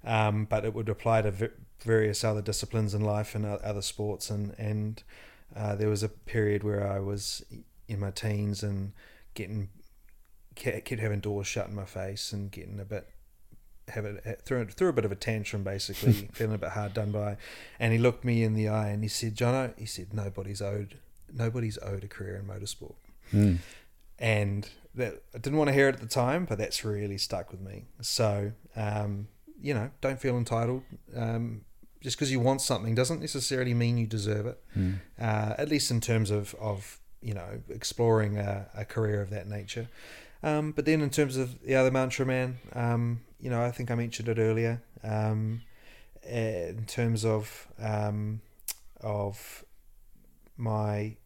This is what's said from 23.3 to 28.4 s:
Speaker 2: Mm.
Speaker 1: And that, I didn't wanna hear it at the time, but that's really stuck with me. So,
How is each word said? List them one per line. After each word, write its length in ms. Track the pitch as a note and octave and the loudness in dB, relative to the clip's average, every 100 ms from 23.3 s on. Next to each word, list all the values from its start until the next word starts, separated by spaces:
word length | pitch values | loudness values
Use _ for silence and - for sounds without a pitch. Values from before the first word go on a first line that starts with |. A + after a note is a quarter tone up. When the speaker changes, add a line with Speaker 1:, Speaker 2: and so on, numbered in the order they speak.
Speaker 2:
Mm. 240 | G#2 G#2 E2+ - - - - - - | 6 6 6 -2 -18 -20 -20 -20 -4
Speaker 1:
And 500 | A#2 G#2+ G2+ G2+ G2+ - - A#2 | 2 2 2 0 -6 -14 -16 -4
that, 260 | A#2 D#2 - | -4 -4 -12
I 40 | A2+ | -8
didn't 200 | B2+ D3+ | 0 2
wanna 140 | D3 | 6
hear 160 | C#3 C#3 | 8 8
it 60 | B2+ | 6
at 60 | |
the 60 | A2+ | -2
time, 380 | - B2 D#3+ F#3 | 2 4 2 0
but 140 | G#2 | -2
that's 260 | G#2+ - A2 | -2 -2 -2
really 320 | G#2 G2+ G2 | -2 -2 -2
stuck 340 | - F#2 F2+ | -2 -4 -4
with 80 | F#2 | -10
me. 240 | F#2+ - - - | -12 -12 -14 -10
So, 500 | A2+ - A2 G#2 | -4 2 2 4